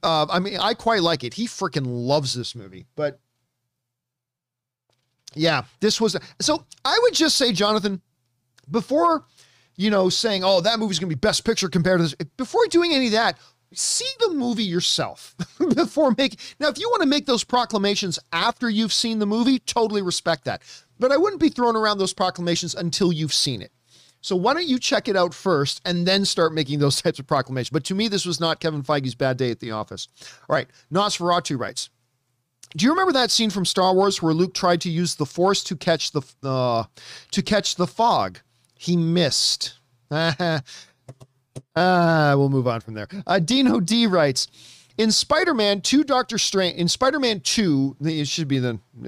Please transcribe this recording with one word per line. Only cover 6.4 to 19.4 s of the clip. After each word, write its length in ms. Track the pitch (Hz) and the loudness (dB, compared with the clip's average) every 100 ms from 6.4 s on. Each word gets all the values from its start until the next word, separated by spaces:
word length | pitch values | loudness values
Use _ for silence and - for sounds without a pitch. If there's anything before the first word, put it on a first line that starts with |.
so 240 | - 294 - - | 0 -2 -4 -8
I 140 | 269 415 | -2 2
would 120 | 480 | 2
just 220 | 294 320 - | 4 2 2
say, 160 | 247 | 2
Jonathan, 500 | 180 208 214 202 190 _ _ _ _ _ _ - | 2 2 2 0 -4 _ _ _ _ _ _ -6
before, 580 | 214 - 294 339 311 - _ _ _ _ - | -4 0 2 4 2 -4 _ _ _ _ -2
you 140 | 208 | 2
know, 180 | 202 185 | 4 2
saying, 340 | - 226 190 | 2 0 0
"Oh, 200 | 190 185 | 2 4
that 160 | 196 226 | 2 0
movie's 200 | 214 160 | -2 -2
gonna 120 | 185 | -4
be 40 | |
Best 300 | 147 214 - | 0 0 0
Picture 240 | - 226 185 | 0 0 0
compared 300 | 175 180 185 | 0 2 2
to 60 | |
this," 100 | 165 - 160 - | 2 -4 -10 -10
before 280 | 254 453 427 | -4 0 2
doing 260 | 339 349 | 2 2
any 120 | 277 247 | 2 2
of 60 | |
that, 260 | 214 214 - _ _ _ | 2 0 -2 _ _ _
see 340 | - - - 508 508 | -8 -4 -4 -4 -2
the 100 | 453 | -2
movie 340 | 302 240 226 | 0 -2 -2
yourself 720 | 202 170 - - 110 - - - 175 - | -2 -2 0 -2 -4 -10 -16 -12 -10 -2
<laughs> 160 | 330 | 0
before 400 | 277 - 294 285 220 | 0 0 2 2 2
making, 220 | 277 - - - | -2 -4 -18 -4
now, 100 | 294 | -4
if 100 | 294 | -2
you 100 | 466 | -2
wanna 140 | 480 | 2
make 220 | 294 294 - | 2 2 0
those 180 | 233 | -2
proclamations 760 | - 247 226 208 202 202 190 - - | 0 -2 0 0 0 0 -4 -6 -6
after 380 | 170 214 - 240 | -2 -2 -2 -2
you've 220 | 214 220 | 0 0
seen 260 | - 233 220 | 0 -2 -2
the 80 | 202 | 0
movie, 320 | 220 | 2